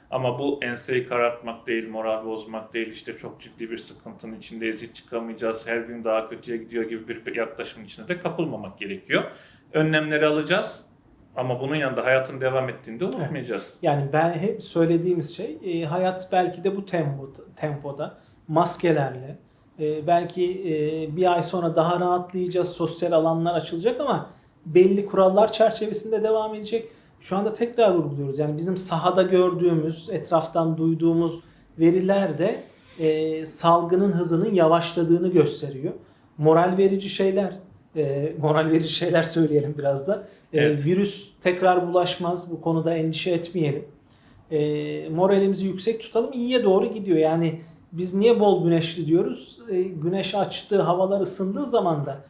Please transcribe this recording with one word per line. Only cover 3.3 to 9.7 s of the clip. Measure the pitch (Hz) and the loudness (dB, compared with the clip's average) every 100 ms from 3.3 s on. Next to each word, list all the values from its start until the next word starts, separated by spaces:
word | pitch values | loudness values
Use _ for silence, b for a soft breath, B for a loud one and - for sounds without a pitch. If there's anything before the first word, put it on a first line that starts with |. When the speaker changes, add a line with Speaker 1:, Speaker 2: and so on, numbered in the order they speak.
| - | -18
Speaker 1:
ciddi | 117 - 113 | -20 -14 -12
bir | 113 | -12
sıkıntının | - - 117 107 113 110 | -14 -20 -20 -18 -16 -16
içindeyiz, | - 113 113 107 | -16 -8 -6 -6
hiç | 117 - | -10 -18
çıkamayacağız, | - 117 113 110 113 113 117 | -10 -8 -8 -6 -4 -4 -4
her | 117 | -4
gün | 117 117 | -4 -6
daha | 113 110 110 | -2 -2 -2
kötüye | 113 - 113 | -10 -8 -8
gidiyor | 113 117 | -6 -6
gibi | 110 113 110 113 - | -4 -6 -10 -12 -8
bir | 117 | -6
yaklaşımın | 110 - 113 - 104 | -6 -6 -12 -14 -18
içine | - 110 | -14 -8
de | 180 | -6
kapılmamak | 175 165 165 104 98 - | -6 -4 -6 -6 -10 -12
gerekiyor. | 101 95 - 160 - B B B B | -10 -10 -2 -2 -2 B B B B